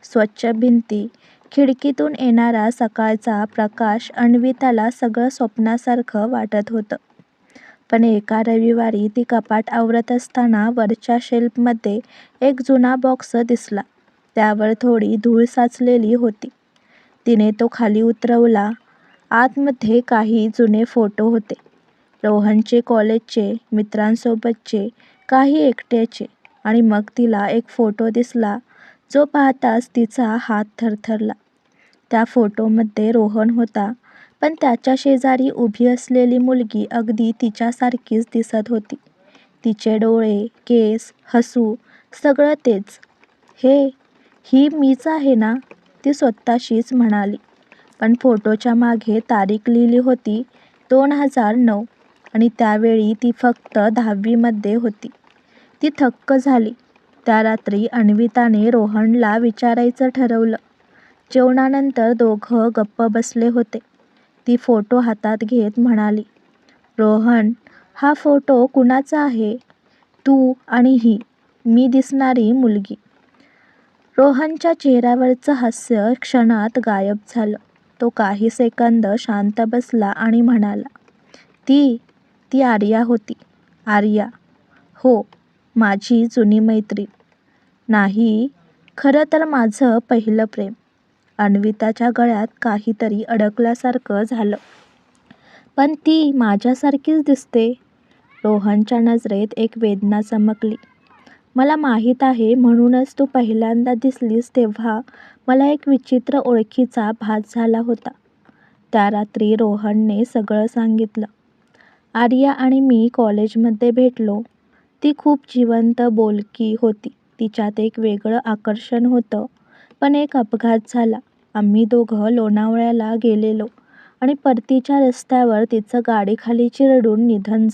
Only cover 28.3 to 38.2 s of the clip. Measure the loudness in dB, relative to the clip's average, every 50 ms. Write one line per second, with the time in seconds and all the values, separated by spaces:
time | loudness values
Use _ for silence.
28.3 | -4 -4 -4 -4 -4 -6 -10 _ _ _ -20 -20 _ _ _ _ 0 0 0 2
29.3 | 0 0 0 0 0 0 -2 -2 0 -2 -4 -4 -2 -2 -2 -2 -2 -2 -2 -2
30.3 | -2 -4 -4 -4 -4 -4 -4 -6 _ -6 -4 -4 -4 -6 -6 -6 -6 -4 -4 -6
31.3 | -8 -10 _ _ _ _ _ _ _ _ _ _ _ _ _ _ -2 -2 -2 0
32.3 | 2 0 0 0 0 -2 -2 0 2 0 0 -2 -2 -2 -2 0 2 2 0 0
33.3 | 0 0 0 0 0 0 -2 -2 -4 -4 -6 -6 -6 -10 _ _ _ -20 -20 _
34.3 | _ _ -4 -4 -2 0 0 0 0 0 0 -2 -2 0 2 2 2 2 2 0
35.3 | 0 0 0 -2 -2 -2 -2 -2 0 0 2 2 2 0 -2 -2 0 2 2 2
36.3 | 2 2 2 0 0 0 -2 -4 -4 -6 -6 -4 -4 -4 -4 -4 -2 -2 -2 -2
37.3 | -2 -2 -4 -6 -4 -4 -4 -4 -4 -2 -4 -4 -4 -4 -6 -4 -4 -2